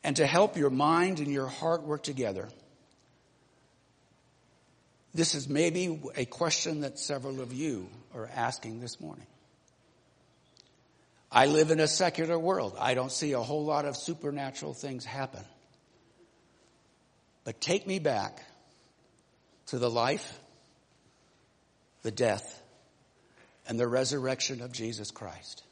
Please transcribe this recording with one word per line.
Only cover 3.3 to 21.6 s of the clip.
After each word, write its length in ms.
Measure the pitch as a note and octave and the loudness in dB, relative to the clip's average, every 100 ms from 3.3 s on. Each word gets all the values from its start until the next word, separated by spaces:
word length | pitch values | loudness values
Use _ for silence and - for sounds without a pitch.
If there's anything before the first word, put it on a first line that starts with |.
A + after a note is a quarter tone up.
| _ _ _ _ _ _ _ _ _ _ _ _ _ _ _ _ _ _ | _ _ _ _ _ _ _ _ _ _ _ _ _ _ _ _ _ _
this 220 | D#3+ E3 | 0 2
is 140 | D3+ C3+ | 0 0
maybe 520 | D3 E3+ E3+ F3+ D#3 C#3+ | 2 2 2 -2 -4 -6
a 100 | - | -6
question 580 | B2 - E3+ - F3 D#3 | -6 -2 0 0 0 -2
that 140 | C#3 - | -4 -6
several 440 | - C#3 C3+ C3+ | -4 -4 -4 -8
of 120 | B2 | -8
you 360 | B2+ D#3 A2+ F#2 A2 - | -4 -4 -4 -8 -16 -16
are 160 | B2 A2 | -12 -8
asking 460 | - A#2 - A#2 A2 | -2 -2 -4 -10 -10
this 220 | B2 - | -10 -12
morning. 260 | D#2 - - _ _ _ _ _ _ _ _ _ _ _ _ _ - _ _ _ _ _ _ | -14 -14 -20 _ _ _ _ _ _ _ _ _ _ _ _ _ -20 _ _ _ _ _ _
I 180 | - C#3 | 6 8
live 260 | D3+ D#3 | 8 6
in 80 | D#3+ | 6
a 80 | D3+ | 4
secular 500 | - F3+ D#3+ D#3+ E3+ | 4 2 2 0 2
world. 380 | E3 F#3+ G2+ F#2+ | 2 0 -2 -2
I 160 | B2+ | 0
don't 160 | B2 C3 | 2 0
see 220 | C3+ D3+ | -2 0
a 80 | C3 | 0
whole 240 | A#2 D3+ | 0 -2
lot 200 | D3+ D3+ | 0 0
of 120 | D3 C3+ | -2 -4
supernatural 760 | - E3 D3 C#3+ C3+ C3 D3 | -6 -4 -4 -4 -6 -6 -10
things 300 | C#3 C#3+ B2+ | -8 -8 -8
happen. 380 | A2+ C3+ C3+ - - - _ _ _ _ _ _ - _ _ _ _ _ _ _ _ _ _ _ | -8 -8 -8 -8 -18 -20 _ _ _ _ _ _ -20 _ _ _ _ _ _ _ _ _ _ _
But 180 | - - | -12 -6
take 240 | - G3 | 0 0
me 140 | - F#3+ | 0 0
back 460 | D3+ A#2 G2 - - - _ _ _ _ _ _ _ _ _ _ - | 0 0 -2 -8 -20 -20 _ _ _ _ _ _ _ _ _ _ -8
to 140 | B2+ | 0
the 100 | A#2+ | 2
life, 480 | A#2 A#2+ C#3+ - - - - _ _ _ _ _ _ _ _ _ _ | 4 2 0 -4 -16 -20 -20 _ _ _ _ _ _ _ _ _ _